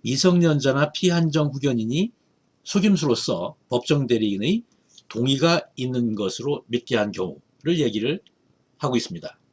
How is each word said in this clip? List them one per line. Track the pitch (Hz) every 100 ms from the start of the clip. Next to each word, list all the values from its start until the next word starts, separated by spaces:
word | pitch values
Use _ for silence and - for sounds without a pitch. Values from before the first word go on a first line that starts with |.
미성년자나 | - 131 185 175 170 147 135 131 147
피한정 | - 185 170 165 151 147
후견인이 | 139 135 120 110 139 220 _ _ _ _ _
속임수로서 | - 202 202 185 143 113 - 92 95 - _
법정 | 123 - 147 127
대리인의 | 113 107 98 113 220 - _ _ - _
동의가 | 107 127 135 165 170 - -
있는 | 127 127 120
것으로 | 107 98 - 113 147 -
믿게 | 120 - 117
한 | 104
경우를 | 92 92 73 _ _ 147 175
얘기를 | 131 104 117 185 _ _ _ _ _ _
하고 | 143 123
있습니다. | - 85 76 - _